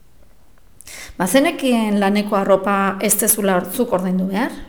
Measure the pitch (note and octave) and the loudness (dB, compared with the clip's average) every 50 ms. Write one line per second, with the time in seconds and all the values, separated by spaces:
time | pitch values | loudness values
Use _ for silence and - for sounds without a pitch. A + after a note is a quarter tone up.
0 | - - - - - - - - - - - - - - - - - - - - | -20 -20 -20 -20 -20 -20 -20 -20 -20 -20 -20 -20 -20 -20 -20 -20 -20 -20 -18 -18
1 | - - - - - F#3 - C4+ C#4+ E4+ E4+ - - C4 B3 A3+ A3 G#3+ G#3 G#3 | -18 -12 -6 -4 -2 2 2 2 2 2 0 0 0 0 2 2 2 2 2 2
2 | G3+ G3 G3+ G#3 G#3 G#3 G#3+ G3 G3 G3 G3 F#3+ F#3+ G3 G3+ G3 G3 G3 F#3 G3 | 2 2 2 0 0 0 0 0 2 4 4 2 2 2 0 0 0 0 -2 0
3 | - G#3 G3+ - F#3+ - - - G3+ G3 F#3+ F3+ F#3 - - B3+ A#3+ - - F3+ | 0 0 0 0 0 0 0 0 0 0 2 0 0 -2 -2 -4 -2 0 0 -2
4 | F#3+ F#3+ F3+ F#3 F#3 F#3+ F#3+ G3 B3 D#4+ - - - | 0 0 -2 0 -2 -2 -2 -2 -2 -4 -4 -8 -14